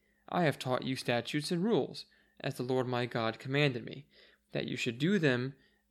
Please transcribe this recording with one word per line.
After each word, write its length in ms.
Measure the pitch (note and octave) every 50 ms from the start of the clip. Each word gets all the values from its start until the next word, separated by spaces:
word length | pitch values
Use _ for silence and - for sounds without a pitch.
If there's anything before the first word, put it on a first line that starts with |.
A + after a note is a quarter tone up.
| _ _ _ _ _ -
I 140 | - - F3
have 160 | C#3+ C3 -
taught 260 | - C3 B2+ - -
you 120 | B2+ C3
statutes 540 | - - - A#2+ A#2+ A#2 - - D3 D3 -
and 140 | F#3 E3+ F3+
rules, 400 | A#3 G3+ D3 A#2+ - B2+ - - _ _ _ _ _ _ -
as 140 | - C#3 C3
the 80 | - B2+
Lord 240 | B2+ C3 C3 B2
my 200 | B2 B2 A#2+ B2
God 320 | A#2+ - A#2+ A2+ A2+ A2 -
commanded 480 | - C3 C3+ C#3+ D3 C#3+ B2 A#2 A2
me, 180 | - - C#3 - _ _ - - - _ _ _ _ -
that 160 | C#3+ - -
you 80 | -
should 220 | B2 - B2+ A#2 A#2+
do 200 | C#3 F3+ G#3 G3
them 360 | D#3+ C#3 B2 A#2+ B2 C3+ C#3 _ _ _ _ _ _ _